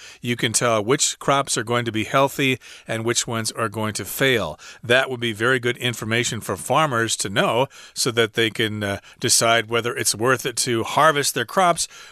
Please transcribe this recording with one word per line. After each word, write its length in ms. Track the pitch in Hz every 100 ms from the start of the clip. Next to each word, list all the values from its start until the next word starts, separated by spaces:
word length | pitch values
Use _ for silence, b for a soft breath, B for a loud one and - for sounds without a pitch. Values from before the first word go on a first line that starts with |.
| B B
you 160 | 120 120
can 160 | 123
tell 320 | 104 123 110
which 340 | 104 147 - -
crops 380 | - 139 131 -
are 80 |
going 220 | 110 120 117
to 60 |
be 120 | 110
healthy 540 | 98 135 139 - 135 127 B B B
and 180 | 113
which 220 | 113 117 -
ones 240 | 117 110
are 180 | - 113
going 240 | 110 107
to 100 | 104
fail. 540 | 98 - 135 120 87 76 B B
That 260 | 110 127 139
would 120 | 123
be 120 | 117
very 260 | 104 117 131
good 200 | 120 117
information 640 | 123 117 107 113 123 113
for 140 | - 95
farmers 600 | - 131 156 120 113 -
to 120 | 107
know 380 | 104 185 117 131 B B
so 160 | - -
that 240 | 113 113
they 160 | - 113
can, 320 | 104 110 107
uh, 160 | 101 98 B B
decide 520 | 123 - 117 113 110
whether 240 | 117 113 127
it's 180 | 120
worth 300 | 104 120 127
it 120 | 139 117
to 280 | - 117
harvest 500 | 107 - 156 143 135
their 120 | - 117
crops 420 | - 180 165 - B B